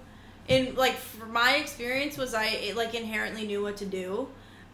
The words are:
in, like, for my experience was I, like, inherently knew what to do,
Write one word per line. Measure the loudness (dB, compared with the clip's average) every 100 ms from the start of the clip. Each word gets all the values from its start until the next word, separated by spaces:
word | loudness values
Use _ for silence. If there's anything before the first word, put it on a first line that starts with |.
| -16 -20 -20 -10 4
in, | 4 4 4
like, | 2 2
for | -8 -12 -2
my | 4 6 4
experience | 0 -6 -2 0 -2 -2
was | -2
I, | 0 0 0 -2 0
like, | 0
inherently | -2 -2 -2 -2 -4 -4
knew | -2
what | -2 -4
to | -4
do, | -4 -2 -4 -4 -8 -20 -20 -16